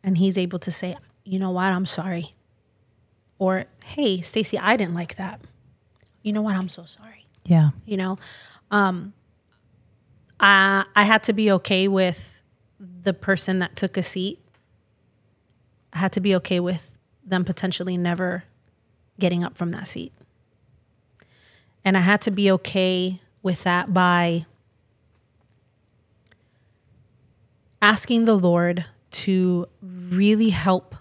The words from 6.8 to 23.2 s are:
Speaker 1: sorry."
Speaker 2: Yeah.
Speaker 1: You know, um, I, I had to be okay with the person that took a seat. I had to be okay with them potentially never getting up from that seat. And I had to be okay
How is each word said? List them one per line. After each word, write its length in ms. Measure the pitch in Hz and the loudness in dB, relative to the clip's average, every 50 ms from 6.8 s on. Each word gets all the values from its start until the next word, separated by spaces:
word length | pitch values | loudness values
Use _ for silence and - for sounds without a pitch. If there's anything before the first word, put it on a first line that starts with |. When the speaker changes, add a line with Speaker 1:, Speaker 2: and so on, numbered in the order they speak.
| 170 | -18
Speaker 1:
sorry." 420 | 160 - _ - 220 - _ _ _ _ _ _ | -20 -20 _ -20 -20 -20 _ _ _ _ _ _
Speaker 2:
Yeah. 260 | 170 175 165 156 147 - - - | 4 6 6 6 4 2 0 -8
Speaker 1:
You 120 | 214 214 | -6 -6
know, 220 | 190 185 185 190 - - - - - - - - _ _ _ | -4 -4 -4 -6 -8 -12 -20 -20 -20 -20 -20 -20 _ _ _
um, 440 | 208 208 202 190 185 175 175 202 202 _ _ _ _ _ _ _ _ _ _ _ _ _ _ _ _ _ _ _ _ _ _ _ _ _ | 0 2 2 2 0 -4 -8 -12 -16 _ _ _ _ _ _ _ _ _ _ _ _ _ _ _ _ _ _ _ _ _ _ _ _ _
I, 460 | - 196 202 196 190 196 196 196 - - _ | 4 6 6 6 4 4 2 0 -2 0 _
I 100 | 220 202 | 2 4
had 180 | 208 220 220 220 | 6 4 2 2
to 80 | - | 0
be 180 | 214 196 220 214 | 0 2 2 2
okay 360 | 196 180 - - 202 185 190 196 | 2 2 2 0 0 0 0 2
with 540 | 196 190 190 180 175 - - - - - _ _ _ _ _ _ _ _ | 2 2 0 0 -2 -6 -12 -18 -18 -20 _ _ _ _ _ _ _ _
the 340 | 202 180 180 180 175 202 185 | -20 -20 -20 -6 -4 -4 -4
person 440 | - - - 190 175 - - 185 185 | -2 -2 -2 0 0 0 0 0 -2
that 140 | 180 - - | -2 -4 -4
took 220 | - - 180 - | -6 -6 -4 -4
a 60 | - | -4
seat. 360 | 147 - - 185 185 202 - _ _ _ _ _ _ _ _ _ _ _ _ _ _ _ _ _ _ _ _ _ _ _ _ _ _ _ _ _ _ _ | -4 -4 -4 -4 -6 -6 -8 _ _ _ _ _ _ _ _ _ _ _ _ _ _ _ _ _ _ _ _ _ _ _ _ _ _ _ _ _ _ _
I 60 | - 165 | -6 -4
had 140 | 185 190 | -2 -2
to 80 | - 202 | -2 -2
be 140 | 185 202 190 | 0 2 0
okay 240 | 180 180 - 185 175 | 0 0 -2 -4 -2
with 360 | 175 175 180 160 - - - _ _ _ _ _ _ | -2 -2 -6 -6 -8 -14 -20 _ _ _ _ _ _
them 200 | - 185 180 180 | -4 -2 -2 -2
potentially 520 | 180 180 - - 185 175 - 175 180 180 | -2 -4 -4 -4 -4 -4 -4 -6 -4 -4
never 480 | 180 175 175 175 175 185 180 180 185 - _ _ _ _ _ _ _ _ _ _ _ _ _ _ - | -2 -2 -2 -2 -2 -2 -4 -4 -6 -10 _ _ _ _ _ _ _ _ _ _ _ _ _ _ -2
getting 240 | 190 175 175 175 175 | -2 0 0 0 -4
up 120 | - - | -6 -6
from 140 | - 175 170 | -6 -6 -6
that 160 | 170 - 190 | -6 -8 -8
seat. 260 | - - - - - _ _ _ _ _ _ _ _ _ _ _ _ _ _ _ _ _ _ _ _ _ _ - _ _ _ _ _ _ _ _ _ _ _ _ | -8 -8 -8 -10 -14 _ _ _ _ _ _ _ _ _ _ _ _ _ _ _ _ _ _ _ _ _ _ -20 _ _ _ _ _ _ _ _ _ _ _ _
And 120 | 196 190 | 2 2
I 40 | 190 | 4
had 200 | 175 180 208 202 | 4 4 2 2
to 80 | - 226 | 2 -2
be 200 | 190 190 202 196 | -2 2 2 4
okay 680 | 190 185 - - - 190 185 185 185 180 180 185 190 180 | 2 2 0 -4 -2 0 0 0 0 -2 -2 -4 -6 -10